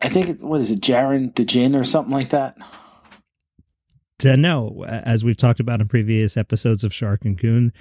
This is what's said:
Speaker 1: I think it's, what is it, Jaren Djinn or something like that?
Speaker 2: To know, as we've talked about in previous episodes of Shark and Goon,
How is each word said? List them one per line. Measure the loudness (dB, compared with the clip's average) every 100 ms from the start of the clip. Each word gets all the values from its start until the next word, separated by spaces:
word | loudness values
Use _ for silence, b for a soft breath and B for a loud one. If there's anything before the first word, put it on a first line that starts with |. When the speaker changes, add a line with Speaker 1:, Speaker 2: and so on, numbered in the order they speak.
Speaker 1:
I | -2
think | 0 -2
it's, | -4
what | -4 -2
is | -2
it, | -2
Jaren | 0 0 2 0 -2 -2
Djinn | 0 2 2 2
or |
something | 0 0 0
like | -4 0
that? | -2 -2 -10 B B B B B -20 _ _ _ _ _ _ _ _ _ -2
Speaker 2:
To | 2 4
know, | 4 0 -4 -8 -10
as | -8 0 0 2
we've | 2
talked | 2 2
about | 0 -2
in | 0
previous | 0 0 0 0 -2
episodes | -2 -2 0 0 -2
of |
Shark | -4 -4 -2 -2
and | -2
Goon, | 0 2 2 -2